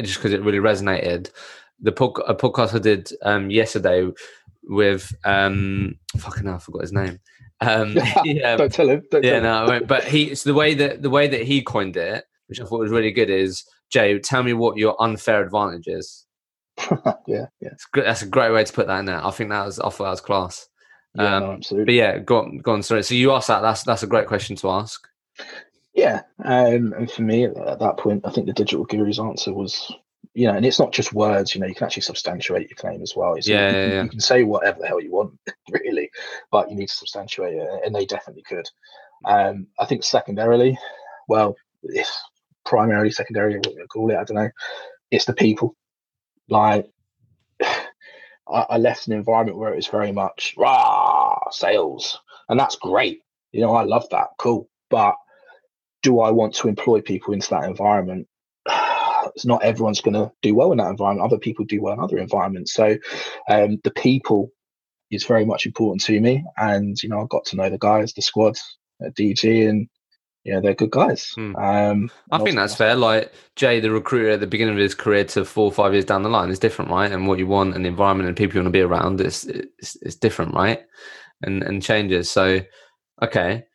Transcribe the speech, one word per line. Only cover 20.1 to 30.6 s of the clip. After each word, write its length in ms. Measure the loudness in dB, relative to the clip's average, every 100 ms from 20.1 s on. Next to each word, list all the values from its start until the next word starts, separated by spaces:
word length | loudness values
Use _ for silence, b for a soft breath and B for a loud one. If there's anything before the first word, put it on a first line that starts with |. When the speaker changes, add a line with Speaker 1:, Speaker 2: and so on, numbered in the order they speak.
Speaker 1:
was 100 | -6
class. 480 | -2 -2 -2 -8 -20 _ b b b -2
Speaker 2:
Yeah, 200 | 0 2
Speaker 1:
Um, 60 |
Speaker 2:
no, 80 | -2
absolutely. 320 | -8 -4 -2 4
Speaker 1:
but 80 |
yeah, 260 | 4 4 0
go 180 | 2 2
on, 220 | 2 -4
go 120 | -2
on. 120 | -2
Sorry. 200 | 0 -2
So 120 | 0 2
you 180 | 4
asked 160 | 4 2
that. 100 | 2
That's, 220 | 2 0
that's 200 | -2 -2
a 40 | 2
great 200 | 0 2
question 280 | -2 -4 -6
to 120 | -2
ask. 360 | -2 -4 -12 _ _ _ -20 B B B _ _
Speaker 2:
Yeah, 280 | 2 2 0 -8 _ 0
um, 480 | 4 4 4 0
and 180 | -4 -8
for 120 | -2
me 200 | 0 2
at, 140 | 2 -2
at 220 | -6 -2
that 180 | -2 0
point, 240 | 0 -2 -2
I 60 |
think 160 | -4 -4
the 60 |
digital 320 | -2 -2 -2 -2
guru's 340 | -2 -2 -2
answer 320 | -6 -6 -6
was, 380 | -6 -6 -8 -10 -16 _ _ -16 0
you 120 | 2
know, 60 |
and 120 | 4